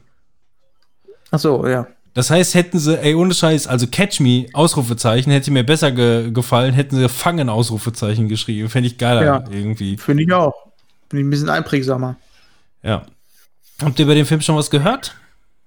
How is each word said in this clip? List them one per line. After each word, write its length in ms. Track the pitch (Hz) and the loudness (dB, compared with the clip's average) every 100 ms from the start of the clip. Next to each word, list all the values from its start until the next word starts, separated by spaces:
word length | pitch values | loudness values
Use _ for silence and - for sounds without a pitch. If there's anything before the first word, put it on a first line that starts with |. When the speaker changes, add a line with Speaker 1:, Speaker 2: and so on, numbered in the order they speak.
| _ _ _ _ _ _ _ _ _ _ - - _ | _ _ _ _ _ _ _ _ _ _ -20 -20 _
Speaker 1:
Ach 60 | 156 | -2
so, 280 | 156 127 127 | 2 0 0
ja. 200 | 127 117 _ _ | -2 -4 _ _
Speaker 2:
Das 160 | - 123 | -4 2
heißt, 240 | 165 175 | 2 2
hätten 240 | 180 180 175 | 2 0 0
sie, 160 | 151 160 | 0 2
ey, 140 | 147 | 2
ohne 180 | 160 185 | 2 2
Scheiß, 320 | 170 160 156 - | 2 2 0 0
also 180 | 131 120 | -2 -2
Catch 300 | - 202 - | 0 -2 2
Me, 260 | 127 123 127 | 2 2 0
Ausrufezeichen, 760 | 143 165 156 117 117 117 117 135 | 0 2 2 -2 -2 0 0 2
hätte 180 | 139 135 | 0 2
mir 100 | 139 | 0
besser 260 | 120 156 147 | 2 2 2
ge-, 380 | 123 120 117 117 | 2 2 2 0
gefallen, 420 | 117 120 123 127 | -4 0 0 2
hätten 220 | 135 139 135 | 0 0 0
sie 120 | 123 | 0
Fangen, 400 | - 175 170 131 | 0 -2 0 0
Ausrufezeichen 800 | 110 117 110 117 - 107 107 107 | 0 -2 -2 -6 -4 -2 -2 -2
geschrieben. 400 | 107 - 107 110 | -2 -4 -6 -4
Fänd 180 | 127 123 | -2 -2
ich 120 | - | -2
geiler 260 | 120 120 | 0 2
Speaker 1:
Ja. 200 | 151 135 127 | 2 0 -2
Speaker 2:
irgendwie. 460 | 101 104 110 98 98 | -6 -4 -4 -4 -4
Speaker 1:
Find 220 | - 143 | -2 0
ich 120 | 160 | 2
auch. 220 | 180 151 - - _ _ _ _ | 2 0 -2 -12 _ _ _ _
Find 100 | 143 | -4
ich 60 | 139 | -2
ein 40 | |
bisschen 180 | 143 151 | -2 0
einprägsamer. 680 | 156 160 143 131 127 127 127 _ _ _ _ _ _ | -2 -2 -2 -2 -2 -4 -8 _ _ _ _ _ _
Speaker 2:
Ja. 180 | - 101 - _ _ _ _ _ _ - | -6 -6 -6 _ _ _ _ _ _ -6
Habt 160 | 151 131 | -4 0
ihr 40 | |
über 100 | 147 151 | 2 4
den 100 | 139 | 4
Film 140 | 156 | 0
schon 160 | 151 156 | 0 0
was 140 | 143 | 0
gehört? 440 | 143 170 269 - - - _ _ _ | 0 0 -2 -6 -16 -20 _ _ _